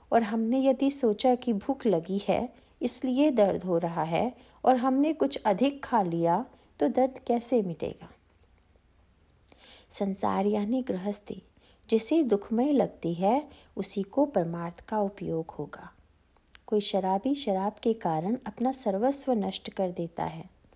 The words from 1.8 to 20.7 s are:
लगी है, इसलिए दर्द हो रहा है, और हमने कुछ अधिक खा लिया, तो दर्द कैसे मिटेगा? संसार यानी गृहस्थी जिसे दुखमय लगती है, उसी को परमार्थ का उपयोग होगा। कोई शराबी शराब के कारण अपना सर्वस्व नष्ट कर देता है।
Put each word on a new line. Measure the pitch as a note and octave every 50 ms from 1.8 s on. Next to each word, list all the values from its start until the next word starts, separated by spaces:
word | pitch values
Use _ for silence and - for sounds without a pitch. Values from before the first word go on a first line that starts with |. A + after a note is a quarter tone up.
| -
लगी | A#3 F3+ E3 E3 - F#3+ G3+ - -
है, | F#3 - A#3+ B3 - - - _ _ -
इसलिए | - B3 - - - B3+ B3 C4 D4 D4+
दर्द | B3+ A3+ G#3 F#3+ E3 E3+ F3
हो | F#3 F3 E3+
रहा | F3 E3 E3 E3 D#3
है, | D#3+ E3+ D#3+ G3+ B3 - - - - - - -
और | - C4
हमने | B3 A#3 C4+ C4 C4+ C#4+ D#4+ D4+
कुछ | - C4+ C#4 -
अधिक | - - A3 G3 G3 B3 C#4 C#4 - -
खा | - B3+ A3+
लिया, | F#3+ F3 E3 E3+ E3 E3 E3+ G3+ B3+ - - - _ _ _ -
तो | - C#4+
दर्द | A3+ B3+ B3+ C4 C4 -
कैसे | - - A#3 A#3+ - - C4 A#3
मिटेगा? | G3 F3+ E3 - - - - - - - - _ _ _ _ _ _ _ _ _ _ _ _ _ _ _ _ _ _ _ _ _ _ _ _ _ _ - - - - - - - - -
संसार | - - G3+ G3 F#3+ - - G3+ F#3+ F#3+ G3
यानी | G#3 G#3 G#3 G#3 G#3 B3 C4
गृहस्थी | B3+ B3+ F#3+ F3+ F3+ G#3 G3+ - - - G3 F#3+ - _ _ _ _ _ _ _ _ -
जिसे | A3+ A3 G#3+ - D4+ E4+ D4+
दुखमय | A#3 G3+ G3+ - - A3+ A3 B3+ D4
लगती | D4 A#3+ F3+ E3+ - - - E3 E3+
है, | E3 F#3 G3+ A#3 C#4+ D4 - - - - - - A3
उसी | G3 - - G3+ G3
को | - - C4+ D4
परमार्थ | - - G3 E3 E3+ E3+ E3+ E3+ E3+ E3+ -
का | - - A3 G#3+
उपयोग | G3+ G3 G3+ - F3 E3 E3 D#3+ D#3+ -
होगा। | - - D3 - - - - F3+ - _ _ _ _ _ _ _ _ _ _ _ - - _ -
कोई | A3 G#3
शराबी | G3+ - - F#3+ F#3 F#3 F#3+ G3 - C4 C#4+
शराब | C#4 - G#3+ F#3+ F#3+ G3 G#3 G#3 - -
के | A3+ A3
कारण | A3+ - F3 D#3+ D#3 E3 G3 A#3+ B3+ -
अपना | G#3 - - A#3+ B3+
सर्वस्व | C4+ - - G#3+ F#3+ G3 A3+ C4+ C#4 C#4 - C4+
नष्ट | B3 A3 F#3+ F#3+ - - - F#3+
कर | - - F#3+ F3+
देता | F3+ - E3+ E3+ - - D#3+
है। | D#3+ D#3+ D#3+ D#3+ - _ _ _ _